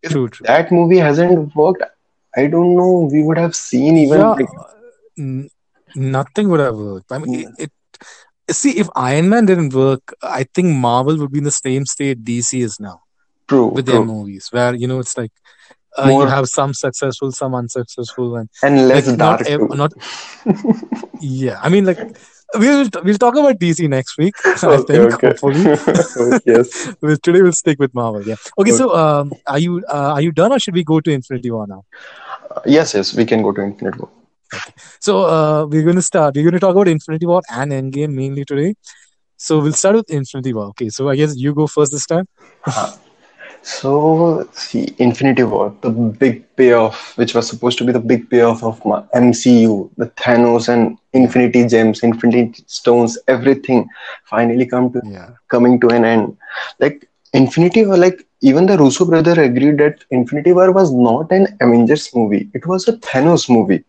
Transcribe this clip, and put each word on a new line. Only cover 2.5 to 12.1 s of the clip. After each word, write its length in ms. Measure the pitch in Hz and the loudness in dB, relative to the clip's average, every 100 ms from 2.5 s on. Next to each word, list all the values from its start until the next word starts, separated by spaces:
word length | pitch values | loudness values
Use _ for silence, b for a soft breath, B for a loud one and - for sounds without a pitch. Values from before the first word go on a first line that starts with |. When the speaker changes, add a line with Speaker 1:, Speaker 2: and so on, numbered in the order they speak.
| 165 175 180 | 2 2 2
Speaker 1:
know, 320 | 180 180 156 | 2 2 2
we 100 | 147 | 0
would 160 | 156 160 | 0 0
have 160 | 170 | -2
seen 420 | - - 123 143 165 | -4 -6 -2 2 4
even, 220 | 147 156 | 4 4
Speaker 2:
Yeah, 160 | 214 | 4
Speaker 1:
like 140 | 214 131 - - _ - _ _ - | 2 -4 -6 -20 _ -20 _ _ -14
Speaker 2:
n-, 300 | 139 131 139 _ _ _ _ | -10 -10 -12 _ _ _ _
nothing 540 | - 135 135 135 - 202 | -8 -4 -4 -4 -2 0
would 120 | 165 | 0
have 160 | 135 110 | 0 -4
worked. 340 | 104 95 _ | -10 -12 _
I 60 | 127 | -12
mean, 160 | 123 123 | -8 -8
Speaker 1:
Yeah. 80 | - - | -10 -14
Speaker 2:
it, 120 | 151 _ _ _ b b b _ - | -16 _ _ _ b b b _ -10
it, 60 | - | -2
see, 160 | 277 196 | -2 0
if 100 | 185 | -4
Iron 340 | - 127 143 175 | -2 -2 0 2
Man 180 | 226 214 | 2 4
didn't 280 | 185 151 | 2 0
work, 400 | 131 135 135 - - | 0 0 0 -8 -16
I 220 | - - 135 | -10 -6 -4
think 140 | - 180 | -2 0
Marvel 440 | 143 120 123 131 156 | 0 0 0 0 -2
would 140 | 143 | -4
be 60 | 139 | -4
in 60 | |
the 60 | 143 | -4
same 340 | 139 135 131 139 | -6 -4 -4 -6
state 380 | - 139 | -6 -6